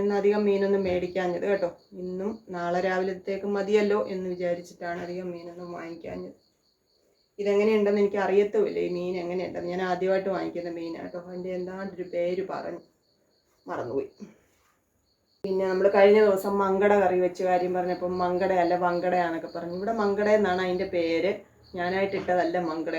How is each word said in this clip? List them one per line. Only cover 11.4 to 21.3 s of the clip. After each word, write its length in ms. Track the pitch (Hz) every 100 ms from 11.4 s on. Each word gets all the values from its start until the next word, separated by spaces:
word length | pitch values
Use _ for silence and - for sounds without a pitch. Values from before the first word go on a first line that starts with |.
| 180 185
എന്താണ്ടൊരു 480 | 180 190 196 175 180
പേര് 280 | 175 175 180 185
പറഞ്ഞു 300 | 156 - 170 - _ _ _ _ _ _ _ -
മറന്നുപോയി. 400 | 156 120 135 - - 208 _ _ _ _ _ _ _ _ _ _ _
പിന്നെ 200 | 196 190 190
നമ്മൾ 160 | 185 196
കഴിഞ്ഞ 240 | 202 202 214 214
ദിവസം 260 | 190 202 202
മങ്കട 320 | 196 190 208 208
കറി 180 | 185 180
വെച്ച 160 | 180 175 185
കാര്യം 240 | 180 180 180
പറഞ്ഞപ്പോൾ 340 | 180 175 180 180
മങ്കടയല്ല 540 | 180 180 190 185 170 175
വങ്കടയാന്നൊക്കെ 680 | 175 175 180 180 175 165 165 170
പറഞ്ഞു. 180 | 170 180
ഇവിടെ 140 | 202 226
മങ്കട 260 | 202 196 208 214
എന്നാണ് 220 | 196 180 185
അതിൻ്റെ 200 | 180 190
പേര്, 380 | 175 165 165 180